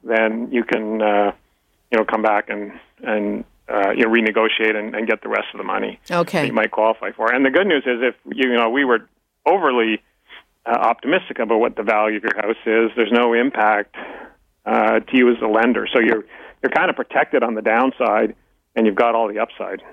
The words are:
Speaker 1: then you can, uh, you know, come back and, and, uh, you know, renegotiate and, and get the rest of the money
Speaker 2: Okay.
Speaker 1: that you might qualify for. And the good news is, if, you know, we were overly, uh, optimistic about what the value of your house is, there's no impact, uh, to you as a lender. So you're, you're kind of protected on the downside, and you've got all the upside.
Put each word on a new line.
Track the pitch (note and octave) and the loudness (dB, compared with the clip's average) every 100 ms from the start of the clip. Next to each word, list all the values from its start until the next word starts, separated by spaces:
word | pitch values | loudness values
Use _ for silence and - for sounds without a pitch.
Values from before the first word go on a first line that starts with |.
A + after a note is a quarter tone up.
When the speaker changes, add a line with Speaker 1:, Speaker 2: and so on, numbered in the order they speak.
Speaker 1:
then | A#2 A2+ A2 A2+ A#2+ | -2 0 0 -2 -2
you | B2 | -2
can, | A2+ A#2 G#2+ A2 | -2 -4 -2 -2
uh, | G#2+ G#2 G2+ - _ _ _ _ _ | 0 2 0 -2 _ _ _ _ _
you | A2+ | -2
know, | G#2+ | 0
come | A2 | 0
back | A2 G#2 - | 2 0 -2
and, | G#2 G#2 G2+ _ _ | -10 -10 -14 _ _
and, | B2 G#2+ G#2 G#2 - _ - | -4 -2 -2 -4 -10 _ -6
uh, | G#2+ G2 | -2 0
you | - A2+ | 0 2
know, | |
renegotiate | A#2 A2 G#2+ A2 - A2 G#2+ | 2 2 0 0 0 0 -2
and, | G#2+ A#2 | -4 -6
and | A2+ | -4
get | A2 | -4
the | A2 | -2
rest | G#2+ G2+ | -4 -4
of | G#2+ | -10
the | |
money | G2 G2 G#2+ - - | -6 -6 -6 -10 -4
Speaker 2:
Okay. | F3 E3+ F3+ | -2 0 -2
Speaker 1:
that | C#3 | -2
you | |
might | A2+ A2 | 0 -2
qualify | - A2 A2+ G2+ | 2 0 0 -6
for. | - A2+ | -4 -2
And | B2 C3+ | 2 2
the | |
good | D3 G3+ | 2 2
news | D3 B2+ | 0 0
is, | A#2+ | -2
if, | B2+ - - | -2 -4 -12
you | A#2+ C3 | -4 0
know, | A#2+ A2+ | 2 2
we | C3 C3+ | 0 2
were | A2+ - _ _ _ D3+ | 0 -2 _ _ _ 0
overly, | F#3+ D#3 B2 A2+ G#2+ _ _ _ - _ _ A#2 | 2 2 2 0 -2 _ _ _ -20 _ _ -4
uh, | |
optimistic | A#2 A2+ A#2 B2+ F3+ F3+ B2 | 0 0 0 -2 -2 -2 -6
about | A2 A2+ | 0 2
what | A#2+ - | 2 -2
the | |
value | G#2+ G#2+ G#2+ G#2+ | 0 2 2 -2
of | |
your | A2 G#2 | -4 -4
house | G#2 A2+ A2+ | -4 -2 0
is, | A2 A2+ A#2+ | 2 2 0
there's | G#2+ | 2
no | A#2+ A#2+ | 2 4
impact, | A#2 C3 A2 G#2+ G#2 G#2 - - - - _ _ _ - | 2 0 2 2 2 -2 -12 -16 -16 -20 _ _ _ -2
uh, | A#2 A2 A2+ | 0 2 0
to | - C3 | 0 4
you | B2 | 4
as | A#2 | 2
a | A2 | 0
lender. | A2 A#2+ A2+ G#2+ | 2 2 2 0
So | B2+ | 0
you're, | A2+ A2 - - - - | 2 0 -4 -20 -20 -6
you're | C3+ D#3 | -2 0
kind | F3 | 0
of | C#3 | -2
protected | B2 C3+ D3+ C#3 | -2 -2 0 0
on | A#2 G#2+ | 0 -2
the | |
downside, | G#2+ A2+ C3 - A#2 G#2+ A2 - _ _ _ A#2+ | 0 2 2 0 0 2 0 -4 _ _ _ 0
and | A2 | 2
you've | G2 | 4
got | A#2 A2+ | 2 2
all | A2 | 0
the | G#2+ | -2
upside. | A2+ - F#2+ F#2+ - | -6 -6 -10 -10 -14